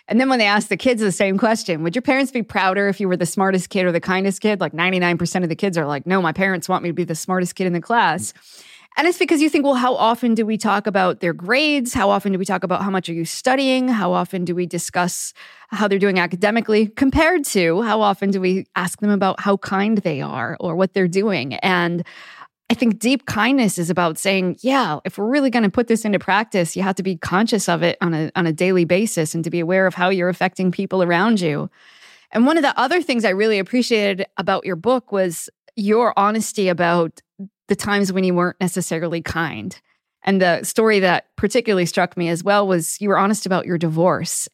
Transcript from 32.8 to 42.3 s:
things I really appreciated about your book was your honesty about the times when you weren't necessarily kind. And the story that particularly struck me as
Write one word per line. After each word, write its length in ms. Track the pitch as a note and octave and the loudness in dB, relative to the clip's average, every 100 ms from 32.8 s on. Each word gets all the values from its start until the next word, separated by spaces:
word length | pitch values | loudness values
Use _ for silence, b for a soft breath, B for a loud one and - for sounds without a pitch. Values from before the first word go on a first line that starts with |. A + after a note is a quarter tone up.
| B3+ F4 | 2 0
things 240 | D4 A#3+ G#3+ | 0 0 0
I 40 | |
really 300 | F#3 A3 G#3 | 2 2 0
appreciated 640 | F#3+ B3+ A#3 A3 G3+ F#3+ F#3+ - | 0 -2 0 2 0 -2 -6 -6
about 280 | F#3+ F#3+ - | -2 -2 -2
your 100 | E3+ | -4
book 360 | G3+ B3+ - | 0 0 0
was 380 | G3+ F#3 E3 - _ _ - | -2 -2 -2 -12 _ _ -6
your 420 | G3+ G#3+ A#3 - | 0 2 2 2
honesty 500 | G3+ A3 G#3 - F#3 | 2 0 -4 -2 -2
about 540 | F3 E3+ F3 E3 - _ - G3 _ - | 0 2 2 0 -4 _ -18 -18 _ -4
the 80 | G3+ | -4
times 360 | G#3 G3+ G3 | 0 0 0
when 120 | F#3+ | 0
you 100 | F#3 | 0
weren't 260 | F3 F3 - | 2 0 -2
necessarily 600 | F3+ F#3+ F3 E3 E3+ E3+ | -4 -4 -4 -4 -4 -6
kind. 580 | - E3 D#3+ G2+ G#2 - _ _ _ _ | -6 -4 -4 -6 -12 -14 _ _ _ _
And 180 | - G3 | 0 2
the 220 | F3+ D#3 | 4 2
story 360 | - - A3 G#3 | -2 0 4 4
that 280 | F#3 E3 - - | 4 0 -2 -4
particularly 500 | G3+ B3+ A#3 F#3+ F3 | 0 0 0 0 0
struck 320 | - F3+ - | 0 -2 -2
me 120 | |
as 140 | E3+ | -2